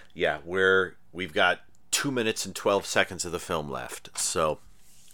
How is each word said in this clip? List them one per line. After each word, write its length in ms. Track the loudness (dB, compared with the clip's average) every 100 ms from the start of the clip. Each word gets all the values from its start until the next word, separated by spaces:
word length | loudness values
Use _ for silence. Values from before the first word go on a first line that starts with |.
| -16
yeah, 240 | -2 -2 -2
we're, 520 | -4 2 6 6 2 -4 -14
we've 200 | -10 -4
got 280 | 4 4 2 -6 -20 -6
two 200 | -4 -2
minutes 340 | 0 -2 -2
and 100 | -6
twelve 320 | -4 0 0 2
seconds 380 | 0 0 -2
of 80 | -6
the 60 | -6
film 320 | -4 -4 -4
left, 480 | -8 -10 -12 -12 -6
so 400 | -4 0 0 -2 -8 -20 -20 -20 -20